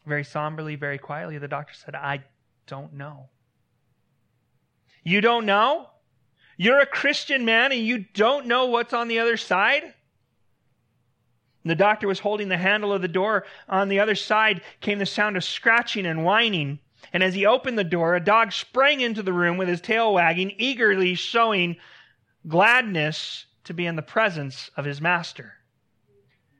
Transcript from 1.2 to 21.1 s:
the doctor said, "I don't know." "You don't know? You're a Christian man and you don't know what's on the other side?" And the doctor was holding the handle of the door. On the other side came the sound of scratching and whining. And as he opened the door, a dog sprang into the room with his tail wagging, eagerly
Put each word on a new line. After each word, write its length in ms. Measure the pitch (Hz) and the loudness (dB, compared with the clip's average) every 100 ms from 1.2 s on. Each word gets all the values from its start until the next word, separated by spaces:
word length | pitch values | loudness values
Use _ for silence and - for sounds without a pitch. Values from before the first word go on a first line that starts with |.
| 170 151 | -12 -12
the 100 | 143 | -10
doctor 280 | 143 147 - | -10 -10 -18
said, 200 | - 139 | -18 -10
"I 300 | 143 139 139 _ _ _ - | -8 -8 -10 _ _ _ -18
don't 240 | 139 147 | -16 -16
know." 380 | 143 143 143 131 _ _ _ _ _ _ _ _ _ _ _ _ _ _ _ _ _ | -16 -16 -18 -20 _ _ _ _ _ _ _ _ _ _ _ _ _ _ _ _ _
"You 200 | 165 196 | -2 2
don't 240 | 220 233 220 | 4 2 2
know? 460 | 202 233 320 - _ _ _ _ _ _ - | 4 4 2 -4 _ _ _ _ _ _ -2
You're 260 | 190 277 | 4 4
a 40 | 277 | 4
Christian 600 | - 277 294 - 269 233 | 2 -2 -2 -2 -2 2
man 260 | 226 254 | 2 2
and 100 | 254 | 0
you 240 | 220 247 185 | -2 -4 -4
don't 320 | - 214 285 247 | 0 2 2 0
know 220 | 240 254 | 0 2
what's 260 | 233 233 | 0 -2
on 140 | 240 233 | -4 -2
the 100 | 226 | -2
other 200 | 233 226 | 0 -2
side?" 460 | - 180 214 285 | 0 2 2 2
And 1900 | 302 - _ _ _ _ _ _ _ _ _ _ _ _ _ _ _ _ 165 | -2 -16 _ _ _ _ _ _ _ _ _ _ _ _ _ _ _ _ -2
the 40 | 165 | 2
doctor 320 | 202 214 202 | 4 2 0
was 120 | 190 | -2
holding 280 | 208 208 202 | -2 -4 -2
the 100 | 180 | -2
handle 360 | 185 208 208 | 0 0 0
of 80 | 196 | -2
the 60 | 180 | -2
door. 400 | 175 202 208 - - - | -2 0 0 -4 -16 -4
On 220 | 190 196 | -2 2
the 100 | 196 | 2
other 140 | 214 | 2
side 480 | 202 - 214 220 190 - - | 0 0 2 2 0 -6 -10
came 200 | - 208 | -4 -4
the 60 | 190 | -2
sound 280 | - 208 190 | -2 -2 -2
of 80 | |
scratching 640 | - - 240 233 240 214 180 | -6 -4 2 2 2 -4 -4
and 180 | 160 | -2
whining. 540 | 165 214 233 185 139 143 _ _ - | 2 2 2 0 -4 -8 _ _ -6
And 120 | 180 | -2
as 100 | 185 | 0
he 140 | 185 190 | 2 2
opened 320 | 254 269 233 | 2 0 -4
the 40 | |
door, 300 | 175 175 165 | -2 0 2
a 100 | 175 | 2
dog 280 | 170 220 226 | 4 4 4
sprang 500 | - - 247 277 294 | -2 -6 2 2 2
into 220 | 240 220 | -2 -4
the 100 | 190 | -2
room 240 | 175 175 175 | 0 0 0
with 100 | 185 | -2
his 140 | 175 | -2
tail 320 | - 226 226 | 0 0 2
wagging, 400 | 196 165 170 190 196 | 4 4 2 -2 -4
eagerly 560 | 240 254 226 196 185 | -4 0 2 4 2